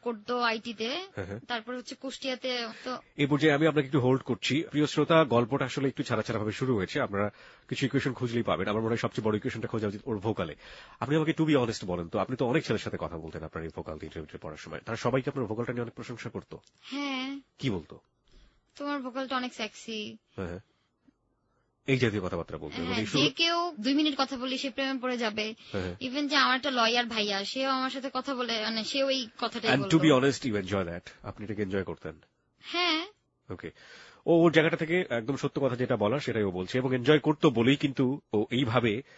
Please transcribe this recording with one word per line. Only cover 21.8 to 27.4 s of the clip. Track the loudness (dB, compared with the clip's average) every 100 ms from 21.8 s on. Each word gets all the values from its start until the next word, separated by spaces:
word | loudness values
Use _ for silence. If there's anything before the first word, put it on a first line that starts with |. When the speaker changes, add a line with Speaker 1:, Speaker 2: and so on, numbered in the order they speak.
| 0
Speaker 2:
এই | 2
জাতীয় | 2 0
কথাবার্তা | -4 -4 -6 -8
বলতো। | -8 -6
Speaker 1:
হ্যাঁ, |
Speaker 2:
মানে, | -4 -2
এই | 0
Speaker 1:
যে |
Speaker 2:
শুরু- | 2 2
Speaker 1:
কেউ | 2 0 0 -2 -4
দুই | 0
মিনিট | 2 2 0
কথা | -4 -4
বললে | -6 -4
সে | -6
প্রেমে | -4 -4 -2
পড়ে | -4 -2
যাবে। | -2 -4 -6 -8 -8
Speaker 2:
হ্যাঁ, | -4
হ্যাঁ। | -4 -6
Speaker 1:
Even | -6 -4 0
যে | 4
আমার | 4 2
একটা | 0
লয়ার | 2 2 2 0
ভাইয়া, | -2 -2 -2